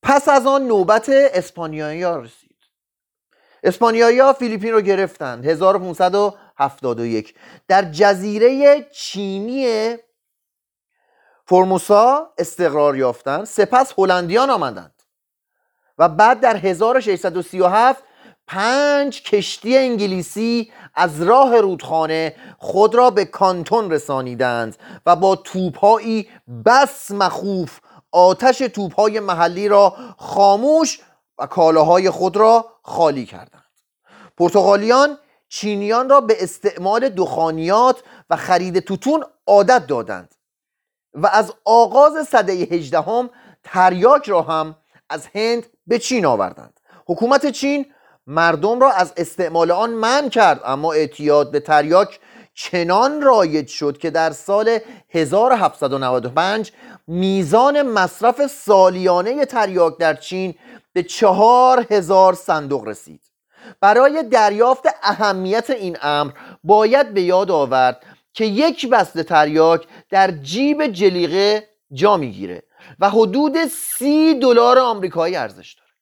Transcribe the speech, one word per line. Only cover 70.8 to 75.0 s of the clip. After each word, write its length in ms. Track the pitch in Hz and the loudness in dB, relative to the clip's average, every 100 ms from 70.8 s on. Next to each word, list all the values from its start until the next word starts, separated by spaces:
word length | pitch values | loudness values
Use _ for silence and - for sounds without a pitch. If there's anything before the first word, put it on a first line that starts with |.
| 302 | -4
جلیقه 800 | 180 196 180 170 180 202 214 214 _ _ | 0 0 0 -2 0 0 -2 -6 _ _
جا 240 | 135 196 196 | -2 0 0
می‌گیره 460 | 135 95 95 90 _ _ - - | -2 -10 -12 -14 _ _ -20 -2
و 100 | 196 | 0
حدود 560 | 214 220 233 302 311 320 | 2 0 0 -2 -2 -4
سی 680 | - - - 269 302 320 | -8 -12 -6 -2 2 2
دلار 460 | 285 254 233 240 262 | 2 2 4 4 4
آمریکایی 560 | 254 214 | 2 -4